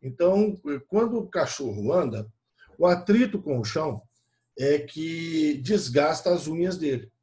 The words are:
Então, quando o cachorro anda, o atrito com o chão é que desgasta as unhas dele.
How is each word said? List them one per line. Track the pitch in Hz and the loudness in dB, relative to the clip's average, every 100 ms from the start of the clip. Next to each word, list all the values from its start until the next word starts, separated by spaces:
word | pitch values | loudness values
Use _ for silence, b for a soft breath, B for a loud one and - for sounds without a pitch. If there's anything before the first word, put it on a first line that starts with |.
Então, | 131 123 175 196 214 - 143 139 - | -12 0 4 4 2 0 -6 -8 -2
quando | 202 233 233 | 0 2 0
o | 185 | -4
cachorro | 180 135 - 131 104 104 | -2 -2 -2 -6 -4 0
anda, | 175 143 107 104 _ _ _ b b | 0 0 -4 -10 _ _ _ b b
o | 175 | 2
atrito | 175 180 214 247 202 | 2 4 4 4 0
com | 170 131 | -4 -4
o | |
chão | 107 - 156 104 _ _ _ _ _ - | -2 -2 -4 -6 _ _ _ _ _ -4
é | 135 147 | 0 0
que | 147 156 160 165 165 160 151 139 | 0 -8 -8 -6 -4 0 0 0
desgasta | 131 208 131 123 147 160 - | 0 0 2 2 2 0 0
as | 175 143 | 0 0
unhas | 165 175 180 | -2 -2 -2
dele. | 151 127 - _ | -2 -4 -6 _